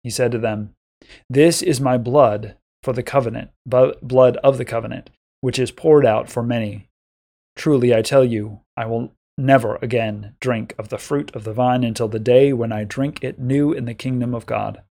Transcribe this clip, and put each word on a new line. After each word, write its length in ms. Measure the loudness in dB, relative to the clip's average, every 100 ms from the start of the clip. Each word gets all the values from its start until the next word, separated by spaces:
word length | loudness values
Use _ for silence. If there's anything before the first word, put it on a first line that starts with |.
He 80 | -8
said 200 | -2 -2
to 40 | 0
them, 380 | -4 -6 -10 _ _ _ _ -20 _
"This 340 | 4 4 4
is 180 | -2 0
my 160 | 0 0
blood 580 | 2 4 4 2 -8 -18 _ _
for 100 | -6
the 80 | -6
covenant, 480 | -2 -2 -2 -6 -12 _ 0
bu-, 300 | 2 2 0
blood 360 | 0 4 4 4
of 160 | 0 0
the 60 | -6
covenant, 440 | -6 -6 -12 -16 _ _ _
which 160 | -6 -2
is 140 | -4
poured 340 | -2 4 6 6
out 240 | 2 -2
for 140 | -6
many. 440 | -4 -4 -4 -10 _ _ _ _ _ _ _ -6
Truly, 400 | 0 2 4 2
I 80 |
tell 200 | 4 4
you, 360 | 4 0 -6 -14 _ -10
I 80 | -6
will 280 | -6 -6 _ _ -6
never 400 | 4 4 4 -6
again 540 | -4 -2 -2 -8 -14 _
drink 360 | -4 -4 -6 -12
of 120 | -10
the 100 | -12
fruit 340 | -6 -6 -6 -12
of 100 | -8
the 80 |
vine 300 | -2 0 0
until 240 | -2 -2 -4
the 120 | -2
day 340 | 4 6 6
when 180 | 2 -4
I 120 | -6
drink 400 | -8 -6 -6 -6
it 160 | -12 -8
new 340 | -2 0 0
in 120 | -2 -6
the 100 | -8
kingdom 400 | -6 -4 -4 -6
of 100 | -6
God." 380 | -6 -6 -10 _